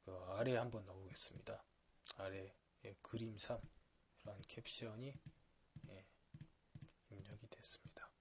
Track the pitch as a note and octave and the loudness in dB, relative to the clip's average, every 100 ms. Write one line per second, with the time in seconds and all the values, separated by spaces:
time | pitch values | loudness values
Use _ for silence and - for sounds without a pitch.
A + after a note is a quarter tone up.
0 | - F#2 F#2 G2 B2 A#2+ A#2+ A2+ G2 F#2 | -4 -4 2 6 8 8 6 2 -2 -8
1 | F#2+ - - - - - - - - - | -4 0 0 0 -4 -4 -6 -20 -20 -10
2 | - - G2 G2 F#2+ - _ - G#2 G2 | -6 0 0 0 -4 -8 _ -10 -10 -8
3 | - A#2 A2+ G#2 - A#2+ - - - - | -2 0 2 2 2 2 0 -10 -20 -20
4 | - - - G2 - - - - A#2 G#2+ | -20 -8 -6 -6 -6 -4 -2 0 0 0
5 | C3+ C3+ - - - - - - - F#2+ | -2 -4 -10 -16 -20 -20 -14 -10 -8 -10
6 | G2 - - - - - - - - - | -12 -20 -16 -12 -12 -14 -14 -12 -12 -14
7 | - G2 G2 A2 A2 - - - - - | -10 -6 -4 -6 -6 -4 -2 -2 -4 -8
8 | - - | -8 -10